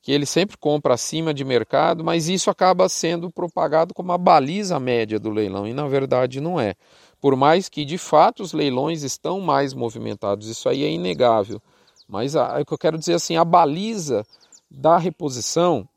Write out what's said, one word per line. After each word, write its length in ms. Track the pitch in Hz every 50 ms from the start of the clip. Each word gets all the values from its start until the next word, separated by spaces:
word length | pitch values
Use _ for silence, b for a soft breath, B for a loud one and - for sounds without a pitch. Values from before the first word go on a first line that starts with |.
que 100 | _ -
ele 140 | 135 147 143
sempre 320 | - - 165 185 208 -
compra 380 | _ - 151 151 151 - 139 127
acima 360 | 120 - - - 156 165 160
de 140 | 151 135 139
mercado, 580 | 135 127 117 110 _ - 139 151 170 180 170 160
mas 240 | 165 165 170 151
isso 220 | 160 190 180 - 214
acaba 400 | 190 - 185 185 185 180 185 190
sendo 400 | - - - 165 170 170 170 180
propagado 640 | - - 175 170 _ 180 165 151 147 160 165 180 -
como 180 | - 180 180
a 60 | 175
baliza 600 | 180 180 190 170 156 135 135 170 202 214 185 175 143
média 400 | 127 127 123 117 113 107 107 107
do 100 | 104 110
leilão, 380 | 107 107 107 98 95 98 101
e 60 | 107 120
na 140 | 139 151
verdade 540 | 139 135 139 135 131 131 127 127 127 123 135
não 180 | 143 170 180 165
é. 140 | 120 101 92 b b b b b b b b b
Por 140 | - 139 135
mais 340 | 131 135 147 160 185 190 -
que, 160 | - 147 151
de 140 | 135 165 185
fato, 420 | - - - 151 165 214 254 -
os 100 | 208 165
leilões 520 | - 156 151 143 123 127 139 160 170 160 143
estão 360 | 131 - - _ 160 175 196
mais 360 | 190 165 143 139 139 135 131
movimentados, 720 | 131 123 117 110 117 113 113 107 - - 101 101 104 107
isso 200 | 110 113 - -
aí 160 | 135 135 139 -
é 60 | 151
inegável. 720 | 160 170 175 185 170 143 127 120 113 110 101 107 - 107 b b b b b b b b b
Mas 280 | _ 101 98 117 139 147
a, 220 | 156 123 - -
é 40 | 147
o 40 | 151
que 80 | _ 160
eu 60 | -
quero 180 | - 156 156
dizer 160 | 165 156 175 170
assim, 240 | 170 - - 170
a 80 | 165 170
baliza 800 | 170 175 175 170 147 143 170 202 226 233 208 165 147 123 104 107 b b b b b b b b _
da 260 | - 135 135 156 170
reposição 920 | 180 160 185 156 _ 160 147 127 123 110 - - 160 175 180 165 117 90 - _